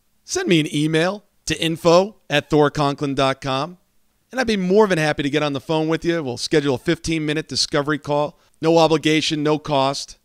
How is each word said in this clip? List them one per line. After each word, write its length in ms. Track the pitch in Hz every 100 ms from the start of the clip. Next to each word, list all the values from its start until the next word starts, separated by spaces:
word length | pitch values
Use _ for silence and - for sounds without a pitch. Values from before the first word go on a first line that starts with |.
| _ _
send 220 | - 359 370
me 140 | 170
an 120 | 151 147
email 480 | 156 160 175 208 _ _ -
to 140 | 156
info 560 | 165 160 170 175 196 - -
at 220 | 147 -
thorconklin 640 | 151 143 151 143 139 147
dot 260 | 135 135 135
com, 380 | 139 131 156 180 _ _ _ _ _
and 80 | 247
I'd 80 | 233
be 120 | 208
more 280 | 180 202 214
than 120 | 170
happy 240 | 156 151
to 80 | 143
get 120 | 147
on 120 | 147
the 60 | 139
phone 280 | - 160 156
with 160 | 160
you. 180 | 165 170
We'll 140 | 135 120
schedule 380 | - 156 143
a 40 | 123
fifteen-minute 720 | - 160 - 165 151 151 151
discovery 500 | - - 151 143 147
call. 400 | - 147 147 - _ -
No 160 | 160 165
obligation, 640 | 156 156 151 156 - 156
no 160 | 151 151
cost. 600 | 147 143 135 139 - -